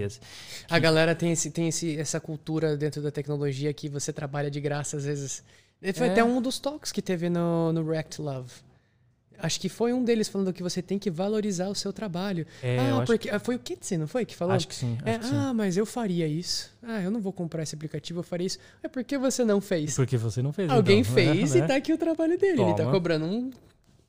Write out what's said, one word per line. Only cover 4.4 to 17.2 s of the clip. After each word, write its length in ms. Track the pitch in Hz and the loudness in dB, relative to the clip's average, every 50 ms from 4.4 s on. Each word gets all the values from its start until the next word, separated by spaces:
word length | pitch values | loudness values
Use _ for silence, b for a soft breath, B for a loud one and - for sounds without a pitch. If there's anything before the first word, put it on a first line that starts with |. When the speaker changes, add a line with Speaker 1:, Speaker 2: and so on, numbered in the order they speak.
| 143 147 | -4 -2
Speaker 2:
de 100 | 143 147 | -4 -4
graça, 380 | 139 147 143 147 143 - - 147 | -2 -2 -2 -2 -4 -4 -6 -4
às 60 | 139 | -4
vezes. 360 | 143 147 143 139 131 - - - b b b b b b b - | -4 -4 -4 -4 -8 -8 -10 -12 b b b b b b b -6
E 100 | 190 190 | -4 -2
foi 140 | - 247 220 | 2 2 4
Speaker 1:
É. 20 | 185 | 4
Speaker 2:
até 100 | 220 233 | 4 4
um 180 | 240 247 254 | 4 4 2
dos 200 | 233 262 - - | 0 -2 -4 -2
talks 320 | - 277 302 311 - - - | -4 -6 -6 -6 -8 -6 -6
que 80 | - - | -4 -2
teve 260 | - 185 165 170 175 | -2 -2 0 0 0
no, 420 | 175 170 170 170 170 165 165 165 160 | 0 2 2 2 2 2 2 2 2
no 100 | 165 160 156 | 0 0 0
React 300 | 160 156 156 - - - | -2 -2 -4 -6 -8 -8
Love. 320 | 151 147 135 131 127 120 - - - b b b b b b b b b b _ _ _ - - | -6 -6 -6 -6 -8 -12 -16 -20 -20 b b b b b b b b b b _ _ _ -14 -6
Acho 200 | - 160 - - | -4 -4 -2 -2
que 80 | - 180 | -4 -4
foi 240 | - - 220 240 247 | -2 0 0 2 2
um 100 | 254 247 | 2 2
deles 240 | 220 233 220 214 - | 2 4 2 2 0
falando 240 | - 196 196 185 170 | 0 0 0 0 -2
que 120 | - 175 | -2 -4
você 180 | 180 - 185 170 | -4 -4 -4 -4
tem 160 | - 190 202 | -2 -4 -2
que 100 | - 208 160 | -2 -2 -2
valorizar 560 | 156 190 202 220 214 202 214 190 170 180 202 | -2 -2 0 0 0 0 0 0 -2 -2 -2
o 60 | 202 | -2
seu 180 | - - 202 190 | -4 -4 -6 -6
trabalho. 520 | - 220 208 160 175 190 208 196 165 151 B B B | -6 -6 -6 -4 -4 -4 -2 -2 -4 -4 B B B
Speaker 1:
É, 160 | B 123 123 | B -2 0
Speaker 2:
Ah, 120 | 127 127 - | 2 2 2
Speaker 1:
eu 80 | 113 | 2
acho 100 | - - | 2 2
Speaker 2:
porque, 240 | - 233 214 - - | 2 2 0 0 -2
ah, 80 | 208 202 | -4 -4
foi 160 | - - 247 | -2 -2 -4
o 40 | 247 | -4
Kitsy, 360 | - - 359 - - - 196 | -4 -8 -10 -8 -6 -4 -2
não 120 | 165 156 147 | -2 -2 -2
foi, 180 | - 254 214 | -2 -4 -4
que 80 | - - | -4 -4
falou? 180 | - 175 180 190 | -4 -2 0 2
Speaker 1:
Acho 140 | 185 165 | 0 0
que 80 | - - | -2 -6
sim, 240 | - 127 120 117 120 | -6 -4 -4 -4 -2
acho 80 | - 220 | -2 -2
Speaker 2:
É, 100 | 226 226 | -2 -2
Speaker 1:
que 40 | 220 | -2
sim. 60 | 254 277 | 0 0
Speaker 2:
"Ah, 180 | 285 277 269 254 | 0 0 0 0
mas 220 | 220 214 190 165 | 0 0 2 2
eu 100 | 185 220 | 0 0
faria 400 | 208 - 247 233 196 175 170 165 | -2 -2 -4 -2 -2 0 0 0
isso. 500 | 156 147 165 180 - - - - - _ - - | 0 -2 -4 -4 -4 -6 -6 -6 -10 _ -18 -10
Ah, 180 | 233 226 214 | -8 -4 -4
eu 80 | 175 185 | -2 -2
não 100 | 214 240 | -2 -2